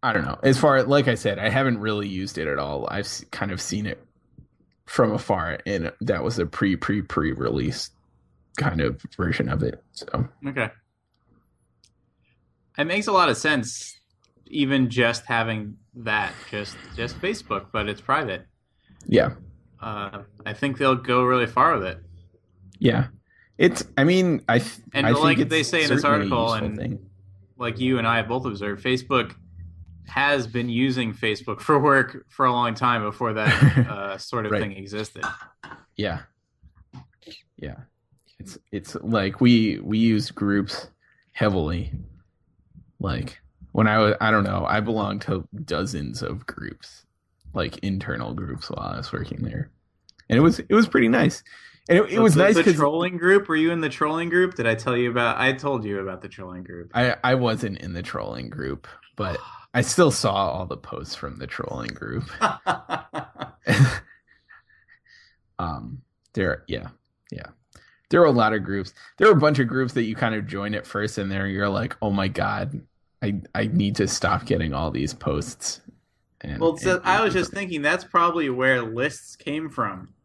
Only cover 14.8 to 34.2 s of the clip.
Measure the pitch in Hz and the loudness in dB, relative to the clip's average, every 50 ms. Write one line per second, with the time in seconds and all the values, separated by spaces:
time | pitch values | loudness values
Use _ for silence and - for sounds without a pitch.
14.8 | 131 117 113 127 120 117 117 117 - - 123 117 113 113 110 107 104 104 104 _ | 2 2 4 4 4 4 2 0 -4 -2 0 0 0 0 -2 -4 -6 -10 -12 _
15.8 | _ _ _ 123 113 110 107 107 101 87 - - - - - 104 104 - - - | _ _ _ -10 -4 -2 0 0 -2 -4 -6 -12 -16 -10 -8 -8 -8 -8 -12 -18
16.8 | - - - - 117 120 - - - 190 226 214 - - 107 98 95 - - 110 | -20 -16 -8 -8 -8 -8 -8 -6 -6 -6 -6 -6 -6 -6 -6 -6 -6 -6 -4 -4
17.8 | 104 104 101 - - - 131 151 147 110 92 87 - _ _ _ _ _ _ _ | -4 -4 -6 -8 -2 -2 -2 0 0 -4 -6 -8 -10 _ _ _ _ _ _ _
18.8 | _ _ - _ - - - - - - - - - - - _ _ _ _ _ | _ _ -20 _ -4 4 4 4 4 4 -2 -8 -16 -20 -20 _ _ _ _ _
19.8 | - 110 107 104 101 101 101 101 101 - _ _ - 104 104 - - 139 131 131 | -12 -10 -8 -8 -10 -10 -12 -14 -18 -20 _ _ -10 -10 -6 -4 -4 -6 -2 0
20.8 | 143 135 131 120 - 127 123 127 127 123 127 127 120 113 - 123 135 165 160 117 | 2 2 2 2 0 0 2 2 4 4 2 2 0 0 2 4 4 4 4 2
21.8 | 95 92 82 82 - - - - - _ _ _ _ _ _ _ - - - - | -2 -6 -8 -10 -16 -20 -20 -20 -20 _ _ _ _ _ _ _ -20 -20 -10 2
22.8 | - 131 113 117 127 - - - _ _ _ _ _ _ _ - - 180 - - | 2 4 4 4 0 -2 -6 -20 _ _ _ _ _ _ _ 4 4 4 4 2
23.8 | - - - - 135 160 180 185 185 180 156 127 - - 117 123 - - - - | -8 -4 0 2 4 6 6 4 4 2 2 0 0 2 2 2 2 0 -10 -16
24.8 | - - - 139 139 113 - 143 156 160 - 120 147 - 160 160 156 - - 165 | -20 -6 -4 0 2 2 4 4 4 4 4 2 2 2 0 0 0 0 0 0
25.8 | 156 143 - 143 143 143 143 - 101 98 131 120 113 113 113 110 107 110 107 104 | 2 2 2 2 2 2 2 2 2 0 0 0 0 0 0 -2 -2 -4 -6 -6
26.8 | - 117 107 95 - - - _ - - - - - _ _ - 120 120 117 107 | -6 -6 -8 -8 -12 -18 -20 _ -20 -20 -20 -20 -20 _ _ -8 -6 -6 -4 -2
27.8 | 127 127 131 123 113 113 117 117 107 107 117 131 131 127 104 98 101 104 101 95 | 0 0 0 2 2 2 2 2 0 0 -2 -2 -2 -4 -6 -4 -6 -6 -6 -4
28.8 | - 127 127 127 127 - 139 123 113 - - - - - - - - - - - | 0 0 0 0 0 0 0 0 0 0 -8 -18 -20 -20 -20 -18 -18 -18 -18 -20
29.8 | - - - - - - - 127 139 143 147 139 120 110 110 120 117 120 117 120 | -20 -20 -20 -20 -20 -6 -2 0 2 2 2 2 0 -2 -4 -4 -4 -2 0 0
30.8 | 131 135 127 127 120 110 104 - - 110 107 - - - 104 - - - 156 143 | 2 2 0 -2 -2 -4 -4 -4 -4 -4 -4 -4 -6 -10 -10 -6 0 2 2 4
31.8 | 139 147 139 135 123 - - - - _ _ - 139 127 123 120 120 117 113 113 | 6 6 4 4 4 2 -4 -16 -18 _ _ 0 2 2 2 2 0 0 -2 0
32.8 | 131 123 120 113 104 104 101 - 123 113 110 110 107 - - - 143 139 92 131 | 0 0 2 0 -2 -4 -4 -4 -4 -2 -2 0 2 2 6 6 6 6 8 6
33.8 | 120 120 107 101 98 101 98 95 | 2 2 0 -8 -8 -8 -8 -10